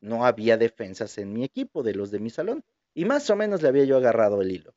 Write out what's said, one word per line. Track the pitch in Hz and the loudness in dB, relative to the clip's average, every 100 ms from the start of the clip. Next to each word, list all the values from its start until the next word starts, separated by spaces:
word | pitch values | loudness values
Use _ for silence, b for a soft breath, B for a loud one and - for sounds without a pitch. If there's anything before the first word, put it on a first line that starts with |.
no | 101 113 123 | -8 0 0
había | 110 110 113 | 2 2 4
defensas | 117 - 101 95 107 - | 2 -2 -14 -10 -10 -10
en | 101 | -10
mi | 110 135 | -8 -8
equipo, | - - 170 | -8 -10 -6
de | 117 98 | -4 -4
los | 101 | -4
de | 101 | -6
mi | 113 | -8
salón, | 135 175 285 - _ _ | -6 -6 -6 -10 _ _
y | - 190 | -6 -2
más | 285 285 | -2 0
o | 202 | 0
menos | 214 196 | 0 2
le | 151 | 2
había | 135 135 | 4 4
yo | 135 | 4
agarrado | 123 113 107 101 | 4 4 2 2
el | 95 | -2
hilo. | 90 - | -4 -12